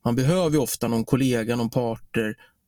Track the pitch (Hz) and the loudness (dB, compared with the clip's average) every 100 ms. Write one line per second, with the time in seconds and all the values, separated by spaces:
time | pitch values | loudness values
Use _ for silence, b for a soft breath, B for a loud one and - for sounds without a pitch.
0 | 120 120 127 180 170 151 123 - 117 117 | -2 0 2 2 2 2 0 -2 -2 -2
1 | 113 127 131 120 110 120 113 131 120 110 | 0 2 2 0 0 0 0 0 -2 -4
2 | - - 107 110 b b | -6 -4 -4 -6 b b